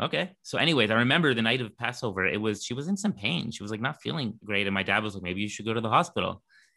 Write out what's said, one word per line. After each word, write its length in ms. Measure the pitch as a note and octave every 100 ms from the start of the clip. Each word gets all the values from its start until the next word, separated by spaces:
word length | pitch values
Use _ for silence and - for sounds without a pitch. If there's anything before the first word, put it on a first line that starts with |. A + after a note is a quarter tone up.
Okay. 320 | D#3 D#3 F#3 -
So 160 | - D#3
anyways, 320 | D3+ C#3+ G#2+
I 60 | A2
remember 360 | B2 D#3+ D3+
the 80 | A2+
night 220 | A2+ B2
of 120 | A2+ -
Passover, 480 | A#2+ A#2+ A#2 F#2+ F#2
it 120 | G2+
was, 240 | G#2+ G2+
she 120 | -
was 140 | A#2+ D#3
in 80 | G3
some 160 | G#3
pain. 360 | F#2+ G2+ E3+ -
She 120 | -
was, 60 | G#2
like, 100 | G#2+
not 220 | C3 D3+
feeling 360 | - D#3 A2+ -
great. 220 | G#2+ G2+ G2
And 80 |
my 80 | G2
dad 200 | F#2+ G2+
was 120 | G#2+
like, 80 | F#2+
"Maybe 180 | F2+ F#2
you 80 | G#2
should 160 | -
go 80 | A2
to 80 | A2+
the 80 | A2+
hospital." 540 | C3+ F3 G#2+ F#2 F2+ _ _ _